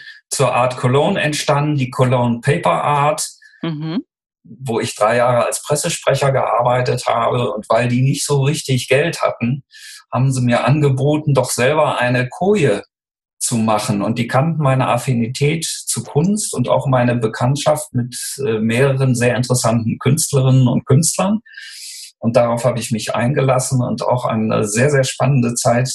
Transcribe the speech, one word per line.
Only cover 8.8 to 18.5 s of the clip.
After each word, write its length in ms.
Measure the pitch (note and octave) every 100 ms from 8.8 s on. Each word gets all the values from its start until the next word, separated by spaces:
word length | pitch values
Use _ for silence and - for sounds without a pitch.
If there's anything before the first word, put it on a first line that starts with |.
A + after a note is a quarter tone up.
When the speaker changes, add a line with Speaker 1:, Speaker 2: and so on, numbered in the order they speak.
| -
Speaker 1:
Geld 320 | C3+ E3 -
hatten, 440 | - - A#2 C#3 - - - - -
haben 220 | B2 C3+
sie 80 | B2+
mir 240 | B2 A#2
angeboten, 680 | A#2+ D3+ C#3+ C3 C#3 D3+ D3
doch 160 | C3 B2
selber 500 | - B2+ D#3 C#3+ A2
eine 280 | B2 B2+ B2+
Koje 540 | - F#3 G#3 C3+ G2+ - _ _ _ _ -
zu 180 | - A#2
machen. 460 | A2 G#2+ - G2+
Und 160 | G#2 A2+
die 80 | A#2
kannten 360 | C3 D#3+ D#3
meine 260 | C3+ C3 G#2+
Affinität 760 | A#2+ - A#2 A#2 B2+ C#3+ E3
zu 380 | - - - -
Kunst 520 | - C#3+ F3+ G#3 -
und 140 | B2+ B2
auch 180 | - C3+
meine 300 | B2+ B2 A#2+
Bekanntschaft 760 | A2 - B2+ C#3+ D3+ D3+ -
mit, 240 | B2 A#2+ - - -
äh, 120 | B2